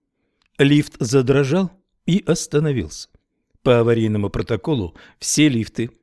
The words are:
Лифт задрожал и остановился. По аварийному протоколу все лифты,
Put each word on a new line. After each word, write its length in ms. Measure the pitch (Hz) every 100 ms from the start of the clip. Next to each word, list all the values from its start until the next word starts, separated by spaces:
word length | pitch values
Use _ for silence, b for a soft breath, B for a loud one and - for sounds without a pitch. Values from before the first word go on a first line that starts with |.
| _ _ _ _ _ -
Лифт 360 | 139 147 - -
задрожал 680 | 120 135 127 139 135 175 185 - _ _ -
и 160 | 190 -
остановился. 800 | 165 - 147 156 131 78 - - _ _ _ _ _
По 180 | 135 120
аварийному 500 | 117 117 110 107 98
протоколу 640 | 113 - 117 - 139 85 - B B
все 300 | - - 151
лифты, 420 | 117 104 - 117 -